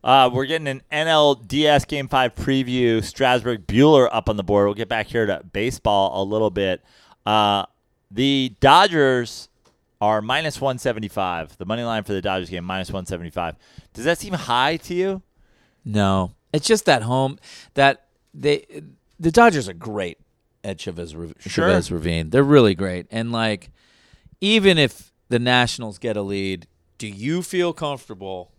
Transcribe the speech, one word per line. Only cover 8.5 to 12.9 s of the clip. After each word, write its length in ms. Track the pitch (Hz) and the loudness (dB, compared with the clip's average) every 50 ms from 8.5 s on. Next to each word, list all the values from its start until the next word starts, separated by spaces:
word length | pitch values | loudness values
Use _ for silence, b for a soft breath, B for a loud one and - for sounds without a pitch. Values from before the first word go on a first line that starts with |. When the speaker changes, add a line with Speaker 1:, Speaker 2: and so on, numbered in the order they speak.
| 104 _ | -4 _
Speaker 1:
Dodgers 880 | - 135 147 175 196 - 170 160 143 131 131 123 120 113 - - - _ _ _ _ _ _ _ _ _ _ _ | 4 6 8 8 6 4 2 2 2 4 2 0 -2 -6 -12 -16 -18 _ _ _ _ _ _ _ _ _ _ _
are 200 | 104 104 110 107 | -2 0 0 0
minus 380 | 104 113 127 147 160 156 - - | -2 -2 -4 -2 -2 -4 -6 -4
one 200 | 135 139 127 123 | -4 -4 -4 -2
seventy-five. 760 | - 135 117 110 110 98 - 104 95 90 87 85 80 73 - | -4 -4 -4 -4 -6 -8 -6 -4 -4 -4 -4 -6 -8 -12 -14
The 80 | _ 95 | _ -8
money 180 | 87 110 117 120 | -6 -6 -6 -4
line 200 | 117 113 110 98 | -4 -4 -6 -4
for 100 | 104 101 | -4 -6
the 80 | 95 | -4
Dodgers 280 | 90 104 95 95 90 82 | -4 -4 -4 -4 -6 -6
game, 140 | 92 90 85 | -8 -10 -8
minus 260 | 90 92 95 92 - | -6 -6 -6 -6 -6